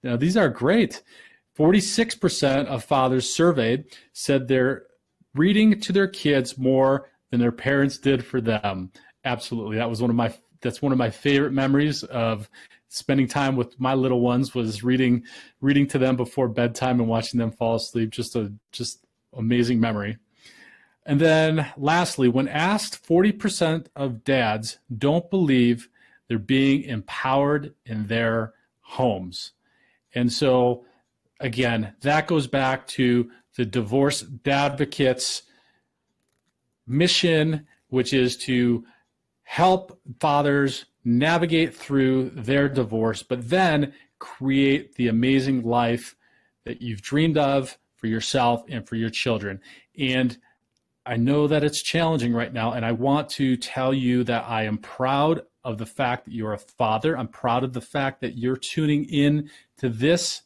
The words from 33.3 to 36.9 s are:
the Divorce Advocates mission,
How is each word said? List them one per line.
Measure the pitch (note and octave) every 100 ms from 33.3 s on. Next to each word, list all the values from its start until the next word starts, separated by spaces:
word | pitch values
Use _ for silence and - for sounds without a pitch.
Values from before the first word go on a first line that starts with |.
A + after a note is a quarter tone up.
| - _ -
the | A2+
Divorce | B2 G#2 C3 C#3+ C#3+ - B2+ -
Advocates | C#3 C#3+ C3+ D3 - C3 B2+ - - _ _ _ _ _ _ _ _ _ _ _ _ _ _
mission, | -